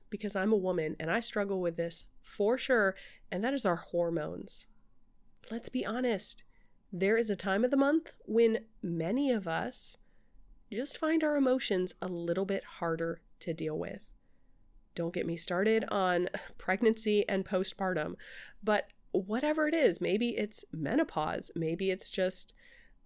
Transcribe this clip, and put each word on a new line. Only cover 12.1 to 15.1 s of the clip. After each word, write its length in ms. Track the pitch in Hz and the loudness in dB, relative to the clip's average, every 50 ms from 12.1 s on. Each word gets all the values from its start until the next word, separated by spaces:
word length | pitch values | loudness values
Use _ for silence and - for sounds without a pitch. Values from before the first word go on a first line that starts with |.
| 175 170 170 170 170 190 196 | -6 -4 -2 -2 0 0 0
bit 180 | 190 196 196 - - - - | 0 -2 -4 -4 -8 -10 -4
harder 420 | 170 165 165 165 165 165 170 - _ - - - | -2 -2 -2 0 -2 -4 -4 -6 _ -18 -20 -10
to 140 | - 175 160 | -6 -6 -4
deal 240 | - 160 156 151 165 | -2 -2 -4 -2 -4
with. 240 | - - - 202 - - - - _ _ - - - - - - - - - - - _ - | -6 -6 -8 -12 -14 -18 -20 -20 _ _ -20 -20 -20 -20 -20 -20 -20 -20 -20 -20 -20 _ -6
Don't 200 | - 170 165 | -4 -4 -2